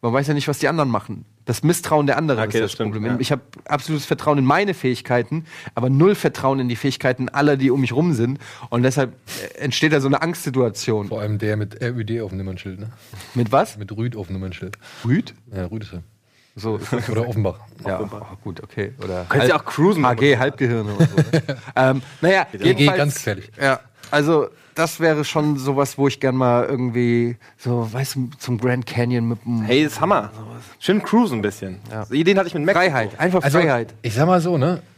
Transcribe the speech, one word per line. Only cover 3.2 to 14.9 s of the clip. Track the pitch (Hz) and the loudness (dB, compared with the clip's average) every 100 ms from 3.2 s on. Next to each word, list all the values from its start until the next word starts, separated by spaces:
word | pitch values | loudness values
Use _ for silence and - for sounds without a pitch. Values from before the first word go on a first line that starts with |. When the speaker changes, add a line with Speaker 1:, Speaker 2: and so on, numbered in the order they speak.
| 123 | -2
Speaker 1:
hab | 139 - - - | -4 -4 -20 -6
absolutes | 147 - 156 - | -6 -4 -6 -4
Vertrauen | 160 - 143 | -2 2 2
in | 131 | 4
meine | 156 202 175 | 2 2 -2
Fähigkeiten, | 131 123 - 123 113 156 160 - - | -2 -2 0 0 0 -6 -8 -18 -10
aber | - 127 | -2 2
null | 135 180 | 6 6
Vertrauen | 202 160 - 135 135 | 4 0 0 -2 0
in | 123 | -2
die | 117 | -2
Fähigkeiten | 139 127 135 120 127 | -2 0 0 0 -2
aller, | 139 147 139 | 2 2 4
die | 135 | 4
um | 123 | 2
mich | 123 | 2
rum | 120 160 | 2 2
sind. | 127 120 139 - - - | 2 0 -2 -10 -20 -4
Und | 120 | 2
deshalb, | 127 127 127 - - - - - | 2 2 -2 -4 -16 -12 -12 -8
äh, | |
entsteht | 143 - 156 | -6 0 2
da | 147 | 2
so | 135 | 2
eine | 139 | 0
Angstsituation. | 165 170 - 131 120 98 - 110 98 | -2 -4 -4 0 0 -2 -4 -2 -4
Speaker 3:
Vor | 110 | -6
allem | 104 104 | -4 -4
der | 107 107 | -2 -2
mit | 104 - | -4 -6
R | 120 123 | -6 -6
Ü | |
D | 107 117 | -6 -6
auf | 104 | -6
dem | 95 | -8
Nummernschild, | 95 90 98 92 | -8 -10 -12 -12
ne? | 110 - - 95 - | -14 -16 -20 -20 -8
Speaker 1:
Mit | 123 113 | -2 2
was? | 131 202 107 | 2 2 -4
Speaker 3:
Mit | 101 107 | -12 -6
Rüd | 117 113 | -6 -6
auf | 87 | -8
dem | |
Nummernschild. | 95 95 87 92 - - | -8 -8 -10 -12 -14 -20